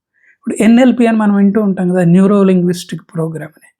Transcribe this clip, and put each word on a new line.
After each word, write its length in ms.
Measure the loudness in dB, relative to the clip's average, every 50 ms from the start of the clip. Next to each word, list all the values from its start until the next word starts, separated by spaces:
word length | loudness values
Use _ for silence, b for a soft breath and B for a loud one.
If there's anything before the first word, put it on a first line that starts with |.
| _ _ _ _ _ _
ఇప్పుడు 260 | _ _ -12 -8 -4 0
ఎన్ఎల్పి 460 | 2 4 4 4 4 2 2 0 0
అని 120 | 0 0 0
మనం 160 | -2 0 0
వింటూ 240 | 0 0 0 0 0
ఉంటాం 240 | -2 -2 -4 -4 -4 -2
కదా, 160 | -2 0 2
న్యూరో 340 | 2 4 4 4 2 2 2 2
లింగ్విస్టిక్ 640 | 2 2 0 0 -2 -4 -6 -10 -14 -14 -16 -14 _
ప్రోగ్రామ్ 460 | -10 -8 -8 -8 -8 -12 -14 -16 _
అని, 160 | _ _ _ _